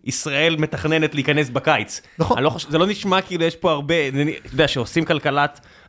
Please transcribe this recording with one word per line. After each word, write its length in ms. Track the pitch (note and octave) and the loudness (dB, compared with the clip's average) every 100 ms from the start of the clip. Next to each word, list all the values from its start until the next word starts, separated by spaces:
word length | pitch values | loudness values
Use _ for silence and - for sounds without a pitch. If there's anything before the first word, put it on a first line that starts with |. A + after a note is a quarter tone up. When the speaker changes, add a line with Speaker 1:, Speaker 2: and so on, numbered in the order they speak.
Speaker 1:
"ישראל 520 | - - D#3 C#3 E3 D#3+ | -6 -6 -2 0 2 2
מתכננת 580 | D3+ C#3+ D#3 D#3+ D#3 | -2 -2 0 2 2
להיכנס 360 | D3 C3+ D3+ C#3 | 0 0 0 0
בקיץ". 500 | B2 D#3 C#3 G#2+ - - - | -2 0 0 0 -10 -10 -4
Speaker 2:
נכון. 180 | E3 A#3 | 0 2
Speaker 1:
אני 80 | |
לא 60 | C#3 | 0
חושב, 200 | C#3+ - | 0 -2
זה 80 | D3+ | 0
לא 80 | F#3 | 2
נשמע 360 | G#3 G3+ F#3 | 0 0 0
כאילו 220 | F#3 F3 | 0 0
יש 120 | E3 - | 0 0
פה 140 | F3+ | 0
הרבה, 380 | D3+ C#3+ E3+ C#3 | 0 0 0 0
אני, 280 | C3+ D3 G#2+ | 0 -2 -2
אתה 180 | - | -4
יודע, 140 | C3 D3+ | 0 2
שעושים 360 | C3+ A2+ E3 | 0 -2 -2
כלכלת, 560 | D#3 D#3 D3+ C#3+ C#3+ - - - | 0 0 0 0 0 -2 -20 -20